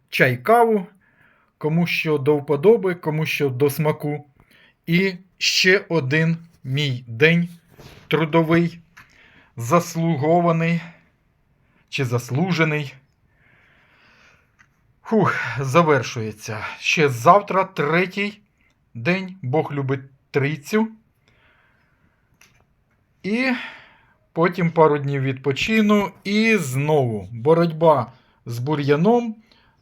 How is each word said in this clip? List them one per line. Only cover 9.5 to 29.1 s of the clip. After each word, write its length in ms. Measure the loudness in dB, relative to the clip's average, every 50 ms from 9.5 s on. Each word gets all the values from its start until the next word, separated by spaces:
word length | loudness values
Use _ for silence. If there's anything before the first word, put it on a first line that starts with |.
| _ -12
заслугований 1200 | -4 0 0 0 0 0 -4 -2 -2 0 0 0 2 2 2 2 2 2 0 0 0 0 -2 -2 -4 -8 -18 _ _ _ _ _ _ _ _ _ _ _ _ _ _ _ _ _ _ _ -6
чи 120 | -6 -4
заслужений. 880 | -2 -4 -4 -4 -4 -4 -2 -2 0 0 0 0 0 -2 -4 -6 -8 -14 -20 _ _ _ _ _ _ _ _ _ _ _ _ _ _ _ _ _ _ _ _ _ _ _ _ _ _ _ _ _ _ _ _ _ _ _ _ _ _ _ _ -6
Фух, 320 | -2 0 2 2 2 0 -2 -6 -6 -6 -6
завершується. 1040 | -4 0 2 4 4 4 4 2 0 -4 -8 -8 -8 -10 -10 -12 -12 -12 -10 -10 -10 -12 -12 -8
Ще 300 | -4 -2 0 2 2 0
завтра 540 | 0 2 4 6 6 6 4 0 -2 -2 -2
третій 760 | -2 -4 -4 -2 0 0 0 -2 -2 -4 -6 -6 -6 -8 -12 _ _ _ _ _ _ _ _ _ _ -16
день, 420 | -8 -4 -4 -4 -4 -4 -8 -12 -12
Бог 320 | -8 -4 -2 -2 -2 -4 -4
любить 280 | -6 -4 -4 -4 -6 -8 -12 _ _ _ _
трійцю. 560 | -4 -2 -2 -2 -4 -8 -6 -4 -2 -2 -2 -2 -6 -14 _ _ _ _ _ _ _ _ _ _ _ _ _ _ _ _ _ _ _ _ _ _ _ _ _ _ _ _ _ _ _ _ _ _ _ _ _ _ _ _ _ _ _ _ -8
І 300 | -4 -4 -2 -2 -2 -2 -4 -6 -12 -16 -20 -20 -20 _ _ _ _ _ _ _ _
потім 400 | -2 0 0 0 0 0 -2 0
пару 260 | 4 4 4 4 4 2
днів 240 | -2 -2 -2 -2
відпочину 880 | -2 -2 -4 -4 -4 -4 -2 -2 -2 0 2 2 4 4 4 2 2 -2 -6 -8 -6
і 340 | -2 0 2 2 2 2 0
знову 720 | 0 -2 -4 -2 0 2 2 2 2 0 -2 -6 -8 -10
боротьба 800 | -12 -2 2 2 4 4 4 0 0 2 4 4 4 4 2 -4 -10 _ _ _ _ _ -14
з 140 | -12 -10 -8
бур'яном, 760 | -4 -4 -2 0 2 2 2 4 4 4